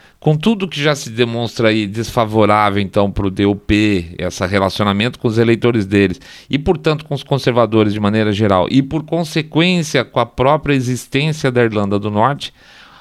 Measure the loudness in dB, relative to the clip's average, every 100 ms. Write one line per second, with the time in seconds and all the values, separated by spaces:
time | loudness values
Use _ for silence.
0 | -20 _ 0 0 2 0 -2 -4 -2 -2
1 | -4 -2 0 0 -4 0 0 2 -2 -4
2 | -4 -2 0 2 4 4 2 0 -2 0
3 | 0 0 -4 0 0 0 0 2 2 0
4 | -4 -8 -8 -4 -2 0 0 0 0 0
5 | -2 -2 -2 2 2 2 2 0 2 2
6 | 2 0 -12 -20 -6 -4 -2 0 0 -2
7 | -4 -8 -4 -2 0 2 2 4 2 2
8 | 0 2 0 2 2 2 2 2 0 -2
9 | -4 -4 -4 -4 -4 0 2 0 -2 -2
10 | -2 -2 -2 0 2 2 0 -2 0 -4
11 | -4 -2 -2 -2 -2 2 0 0 -2 -2
12 | -2 0 0 0 -10 -16 -20 -20 -20 -20